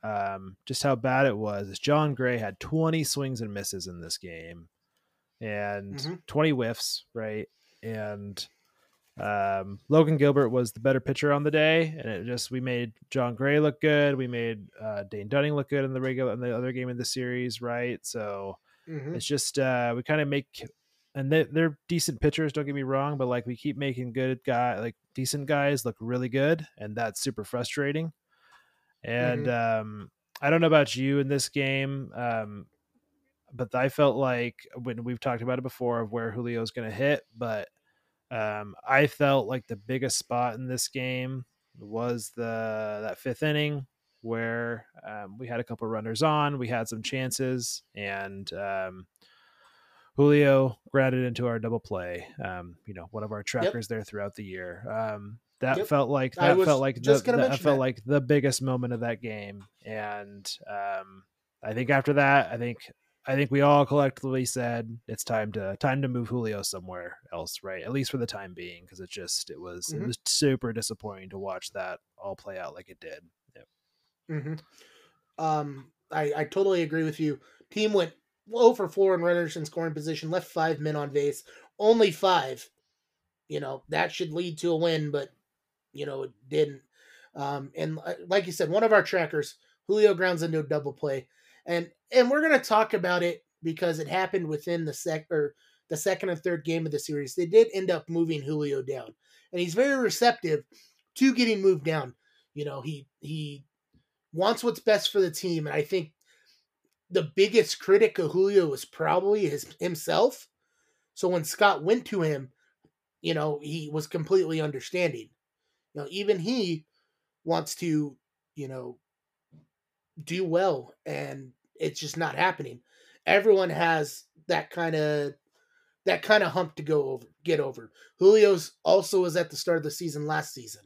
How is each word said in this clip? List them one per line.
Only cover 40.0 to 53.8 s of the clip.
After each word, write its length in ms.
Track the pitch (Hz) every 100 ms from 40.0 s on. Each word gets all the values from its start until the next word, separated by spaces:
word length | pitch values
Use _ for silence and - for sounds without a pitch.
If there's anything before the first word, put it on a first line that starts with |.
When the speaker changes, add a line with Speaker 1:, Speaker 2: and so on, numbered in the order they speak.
| 127 -
Speaker 1:
spot 360 | - 120 123
in 120 | 113 131
this 220 | 127 -
game 560 | 139 127 127 127 131 127 _ _ -
was 540 | 104 110 120 120 107
the, 640 | - 117 113 113 107 107 104
that 160 | 110 -
fifth 240 | - -
inning 420 | 156 151 151 147 135 _ _ _
where, 640 | 113 113 117 117 117 117 - -
um, 360 | - 107 101 104
we 100 | 127
had 120 | 117
a 40 |
couple 240 | 120 113 113
runners 340 | 110 110 110
on, 360 | 156 151 147 143
we 100 | 120
had 180 | 123 113
some 160 | 113
chances, 800 | 110 131 131 117 131 127 117 - _
and, 580 | - 101 98 98 98 98
um, 540 | 85 98 98 95 92 90 _ _ _ _ _ _ _ _ _ _
Julio 640 | - 143 147 143 135 135 113 _
grounded 340 | 139 131 127
into 220 | 127 117 123
our 120 | 113
double 220 | 113 113
play. 460 | - 98 90 87 - -
Um, 320 | - 90 87 87
you 80 | -
know, 140 | 92 85
one 100 | 107
of 100 | 104
our 60 | 104
Speaker 2:
Yep. 80 | 101
Speaker 1:
trackers 420 | 127 113 120